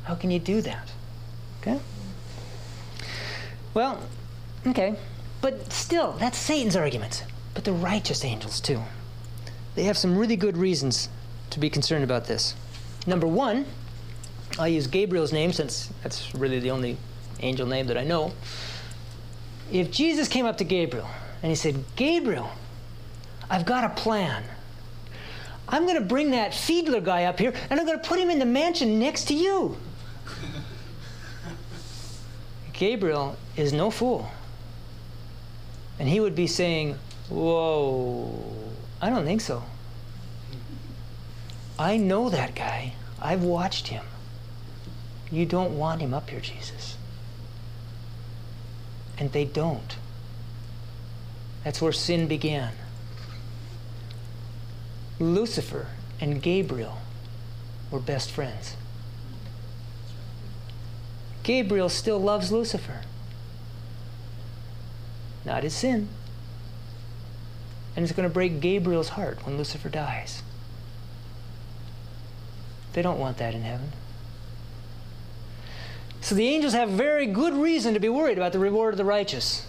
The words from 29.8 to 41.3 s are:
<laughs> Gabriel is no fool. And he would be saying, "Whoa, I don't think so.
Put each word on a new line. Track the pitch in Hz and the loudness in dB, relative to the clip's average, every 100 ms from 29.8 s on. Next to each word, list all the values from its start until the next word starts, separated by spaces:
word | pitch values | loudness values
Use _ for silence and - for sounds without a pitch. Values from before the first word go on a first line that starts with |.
| - - - - - | -8 -10 -10 -10 -8
<laughs> | - - - - - - - - - - - 170 165 - - - - - - - - - - - | -8 -6 -6 -8 -10 -10 -10 -10 -10 -10 -8 -8 -8 -10 -10 -10 -10 -8 -8 -10 -10 -10 -10 -8
Gabriel | - 190 240 190 147 139 - - - | 0 2 4 4 4 0 -4 -6 2
is | 147 | 4
no | 147 202 | 4 4
fool. | - 247 190 110 - - - - - - - - - - - - - - - - - | 4 2 2 -2 -8 -10 -10 -10 -10 -10 -10 -10 -10 -10 -10 -10 -10 -10 -10 -8 0
And | 135 | 4
he | 196 | 6
would | 208 | 6
be | 160 175 | 4 2
saying, | - 180 160 151 139 - - - | 4 4 4 2 -2 -8 -10 -4
"Whoa, | 165 165 165 160 151 139 131 123 120 117 113 117 113 110 - - - | 2 4 6 6 6 4 4 2 0 -2 -4 -6 -6 -8 -8 -10 -2
I | 185 | 2
don't | 247 | 2
think | 151 220 | 4 2
so. | - 120 123 - - - - - - - - - - - - - - - - | 2 -4 -4 -10 -10 -10 -10 -10 -8 -10 -8 -8 -8 -8 -10 -10 -10 -10 -10